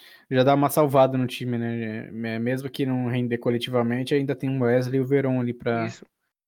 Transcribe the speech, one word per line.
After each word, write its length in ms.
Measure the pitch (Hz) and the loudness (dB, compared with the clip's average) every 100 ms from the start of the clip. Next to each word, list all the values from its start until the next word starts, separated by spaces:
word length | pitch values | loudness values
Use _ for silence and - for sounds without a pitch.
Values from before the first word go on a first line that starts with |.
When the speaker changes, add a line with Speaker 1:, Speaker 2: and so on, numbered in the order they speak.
| - - - | -20 -18 -2
Speaker 1:
já 120 | 131 | 2
dá 120 | 131 139 | 4 4
uma 140 | 143 | 4
salvada 480 | 160 147 135 131 131 | 4 4 6 4 4
no 100 | 123 | -2
time, 300 | - 123 117 | -4 -6 -4
né? 500 | 117 117 110 107 - | -4 -4 -6 -8 -10
É, 320 | 113 113 113 | -8 -6 -4
mesmo 300 | 117 131 139 | -2 -4 -6
que 160 | 135 131 | -4 -2
não 220 | 127 123 | -2 -2
render 300 | 123 120 120 | -2 -2 -2
coletivamente, 760 | 123 120 131 123 117 123 127 143 | 0 -2 0 0 0 -2 0 -2
ainda 180 | 139 135 | 0 -4
tem 140 | 135 | -2
o 140 | 135 | 0
Wesley 340 | 120 127 127 135 | 2 2 2 -2
e 40 | |
o 40 | 127 | 2
Verón 340 | 139 131 127 | 2 2 0
ali 140 | 120 | -2
pra, 320 | 120 120 117 113 | -4 -2 -2 -4
Speaker 2:
Isso. 200 | - - _ _ _ | -8 -20 _ _ _